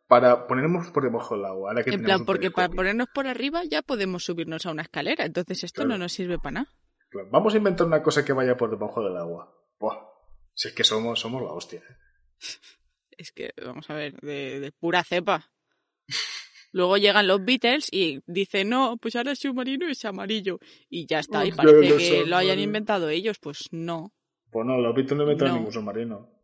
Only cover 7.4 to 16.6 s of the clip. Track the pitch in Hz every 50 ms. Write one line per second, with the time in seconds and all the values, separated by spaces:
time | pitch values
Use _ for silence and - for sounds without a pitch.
7.4 | 202 220 208 214 208 196 180 170 170 170 160 151 156 156 139 147 143 - 139 131
8.4 | 131 127 123 123 120 107 113 101 107 104 - 120 110 95 90 90 85 85 85 87
9.4 | - - _ _ _ _ _ - 104 107 - - - - - _ _ - - -
10.4 | - _ - - - - - - 110 - 110 110 113 117 113 - - 113 123 131
11.4 | 120 87 82 85 - - - - - - - _ _ _ _ _ _ _ _ _
12.4 | - - - - _ - - _ _ _ _ _ _ _ _ - 165 - - -
13.4 | - - - - - 123 123 135 151 - 151 151 147 147 - - - 147 147 143
14.4 | 139 131 135 139 139 143 - - - 170 170 180 170 - - 180 175 208 190 156
15.4 | - _ _ _ _ _ _ _ _ _ _ _ _ - 139 - - - - -
16.4 | - - _ -